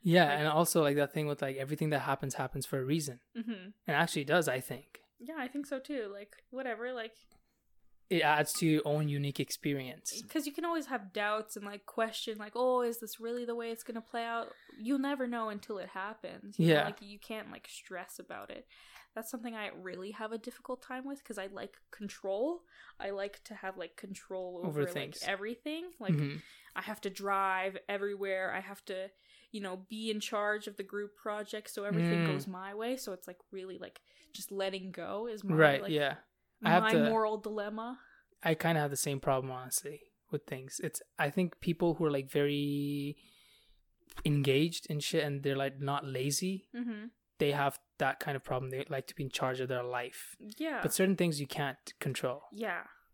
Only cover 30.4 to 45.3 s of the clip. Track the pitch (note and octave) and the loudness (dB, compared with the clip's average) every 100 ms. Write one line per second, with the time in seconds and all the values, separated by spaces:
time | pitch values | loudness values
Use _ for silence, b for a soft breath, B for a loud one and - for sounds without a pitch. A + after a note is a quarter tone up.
30.4 | G#3 G#3 G#3 G3+ G3 G3+ G3+ _ A3 G#3 | 2 0 -2 -8 -6 -4 -6 _ -6 -4
31.4 | G#3 G#3+ G#3 - G3+ F3 E3+ E3+ E3 D3 | -4 -8 -8 -6 0 2 4 4 2 0
32.4 | E3 F#3 F#3+ G#3 A3+ C4 - F3+ - F3+ | -4 -8 -8 -4 -4 -4 -6 -10 -12 -16
33.4 | _ G3 F#3 F3+ F#3 - _ b b - | _ -12 -10 -10 -12 -14 _ b b -12
34.4 | - G3 F#3+ F#3+ F#3 F3 E3+ G3 A#3 G#3+ | -8 -2 0 -2 -6 -8 -6 -4 -4 -6
35.4 | G3 D#3+ D#3 C#3 - D3+ C#3+ D3 _ _ | 2 10 10 10 2 2 2 -2 _ _
36.4 | _ _ F#3 E3+ A3 A3 A3+ A3 G#3+ G#3+ | _ _ 6 8 8 6 6 4 2 0
37.4 | G#3 G#3+ G#3 G#3+ A#3 B3+ b b b _ | -4 -4 -4 -6 -8 -10 b b b _
38.4 | E3 D#3+ E3 D#3+ D3 C#3 - C#3 - C3+ | 2 4 4 4 2 0 0 0 2 2
39.4 | C3 B2+ B2+ - C#3+ D3 - _ _ D3 | 2 -6 -2 -4 -4 -12 -18 _ _ -6
40.4 | - C3+ C3 - D#3+ - - - D3 C#3+ | -4 -10 -8 -6 -6 -6 -12 0 0 2
41.4 | F3+ - - E3+ F3 D#3+ D#3+ C#3+ C3+ D3+ | 0 0 -2 2 2 2 2 2 0 2
42.4 | C#3+ C#3+ C#3+ C#3+ C#3+ C#3+ C#3+ D3 b b | 2 2 0 0 -2 -2 -4 -8 b b
43.4 | b b b b _ _ _ - E3 D3 | b b b b _ _ _ -2 2 4
44.4 | C#3 C3+ E3 E3+ - D3 C#3+ E3 D3 | 6 6 6 2 -4 -2 2 2 2